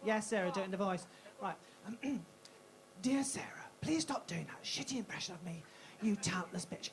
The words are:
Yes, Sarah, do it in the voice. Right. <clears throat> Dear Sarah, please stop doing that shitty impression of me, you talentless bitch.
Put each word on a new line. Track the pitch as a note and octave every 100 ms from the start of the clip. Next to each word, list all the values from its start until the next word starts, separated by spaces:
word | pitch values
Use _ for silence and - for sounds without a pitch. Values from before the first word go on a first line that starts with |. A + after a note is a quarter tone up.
Yes, | G3+ G#3+ G#3+
Sarah, | A3+ F3+
do | F3+
it |
in | F#3+
the | F#3
voice. | G3 F3+ - - - -
Right. | G3 E3 - - - A3+
<clears throat> | C4 C4+ E3 - - - - - - -
Dear | B3+ C4+
Sarah, | C4+ - - - - -
please | - D#4+
stop | D#4 C4+ -
doing | E3+ D3+
that | -
shitty | - - C4+ C4
impression | G#3 D3+ -
of | F3
me, | F3 E3+ D#3 - - -
you | A3 G3+
talentless | - F3+ E3+ F#3 E3+
bitch. | - -